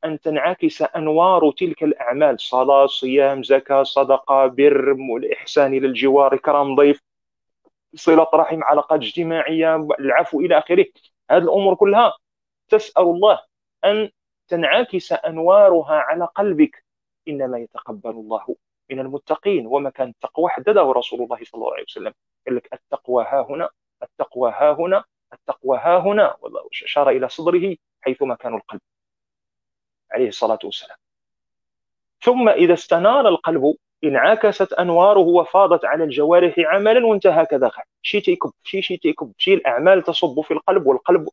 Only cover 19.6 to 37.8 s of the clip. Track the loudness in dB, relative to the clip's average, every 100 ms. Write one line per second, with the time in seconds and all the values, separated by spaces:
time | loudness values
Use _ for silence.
19.6 | -2 -4 -4 -6 -8 -8 -12 -4 -4 -2
20.6 | 0 2 2 0 -4 -8 -8 -10 -14 -12
21.6 | -10 -10 -12 -14 -14 -16 _ _ -10 -8
22.6 | -10 -20 _ -12 -6 -4 -2 -4 -4 -8
23.6 | -10 _ _ _ -16 -12 -10 -4 -4 0
24.6 | 0 0 -2 -4 -4 _ _ -20 -14 -10
25.6 | -4 -2 0 0 0 0 0 -2 -14 -14
26.6 | -14 -16 -6 0 2 0 -2 -6 -2 -2
27.6 | -2 -8 _ _ -6 -4 -6 -6 -8 -10
28.6 | -12 -20 _ _ _ _ _ _ _ _
29.6 | _ _ _ _ -10 -4 -4 -2 -4 -4
30.6 | -6 -14 -18 -20 _ _ _ _ _ _
31.6 | _ _ _ _ _ _ 0 2 2 4
32.6 | 4 2 0 0 2 2 2 0 -2 -2
33.6 | 0 -2 _ _ -2 2 2 2 0 0
34.6 | -4 -2 0 4 6 6 4 4 2 4
35.6 | 4 4 0 -2 -2 -2 2 4 2 0
36.6 | 0 0 2 2 2 2 2 2 2 0
37.6 | -2 -4